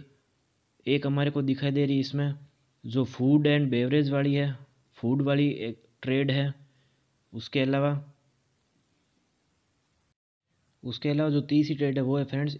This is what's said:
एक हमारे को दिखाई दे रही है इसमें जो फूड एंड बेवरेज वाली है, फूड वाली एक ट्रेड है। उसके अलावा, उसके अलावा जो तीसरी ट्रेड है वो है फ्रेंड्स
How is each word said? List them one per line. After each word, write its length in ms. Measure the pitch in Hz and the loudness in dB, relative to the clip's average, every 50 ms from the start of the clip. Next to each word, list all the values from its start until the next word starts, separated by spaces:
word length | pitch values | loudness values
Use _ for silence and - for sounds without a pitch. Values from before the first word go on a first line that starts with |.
| - - _ _ _ _ _ _ _ _ _ _ _ _ _ _ - | -18 -20 _ _ _ _ _ _ _ _ _ _ _ _ _ _ -4
एक 200 | 120 135 143 143 139 | -2 0 0 0 0
हमारे 240 | 139 143 143 143 | 0 0 0 0
को 100 | 147 147 139 | 0 -2 0
दिखाई 280 | 135 135 135 143 143 | -2 -2 -2 -2 -2
दे 140 | 135 143 143 | 0 0 0
रही 100 | 139 139 | 2 2
है 60 | 135 | 0
इसमें 320 | 135 135 - 143 143 143 143 143 - - _ _ _ _ _ _ - | -2 -2 -2 -4 -2 -2 -4 -6 -12 -20 _ _ _ _ _ _ -12
जो 200 | 117 113 131 131 | -4 -2 -2 -2
फूड 420 | 120 - - 123 131 147 151 147 147 | -2 -2 -2 2 4 4 4 6 4
एंड 220 | 147 147 147 135 | 4 4 2 2
बेवरेज 400 | 123 120 123 127 139 147 147 135 | 2 0 0 2 2 2 2 2
वाली 220 | 139 139 139 143 139 | 2 0 2 2 2
है, 220 | 143 143 143 135 - - - _ _ _ _ _ - | 0 0 -2 -4 -8 -12 -20 _ _ _ _ _ -4
फूड 240 | - 117 131 143 143 | -2 0 0 2 2
वाली 260 | 139 139 139 147 147 | 2 2 2 2 2
एक 340 | - - 104 117 113 - _ _ _ - | 0 -2 -6 -8 -8 -10 _ _ _ -10
ट्रेड 300 | - 131 131 135 143 139 | -4 -2 0 0 0 0
है। 220 | 131 139 139 139 135 - - _ _ _ _ _ _ _ _ _ _ _ _ _ - | 0 0 -2 -2 -4 -8 -14 _ _ _ _ _ _ _ _ _ _ _ _ _ -14
उसके 260 | 117 - - - 139 | -14 -12 -4 -2 -2
अलावा, 300 | 131 131 139 139 139 143 147 143 143 - - _ _ _ _ _ _ _ _ _ _ _ _ _ _ _ _ _ _ _ _ _ _ _ _ _ _ _ _ _ _ _ _ _ _ _ _ _ _ _ _ _ _ _ _ _ _ _ _ _ _ _ _ _ - | 0 0 0 0 0 0 0 -2 -6 -10 -20 _ _ _ _ _ _ _ _ _ _ _ _ _ _ _ _ _ _ _ _ _ _ _ _ _ _ _ _ _ _ _ _ _ _ _ _ _ _ _ _ _ _ _ _ _ _ _ _ _ _ _ _ _ -12
उसके 260 | 127 113 - - 147 | -10 -10 -6 -2 -2
अलावा 200 | 147 147 156 156 | 0 0 2 2
जो 120 | 147 143 - | 0 0 0
तीसरी 320 | 143 143 151 151 151 156 | 2 2 2 2 2 0
ट्रेड 220 | 139 143 139 131 139 | -2 0 0 0 0
है 60 | 131 | 0
वो 140 | 127 135 143 | 0 0 -2
है 60 | 135 | -2
फ्रेंड्स 320 | 135 - 139 143 147 143 143 | -4 -4 -4 -4 -4 -6 -8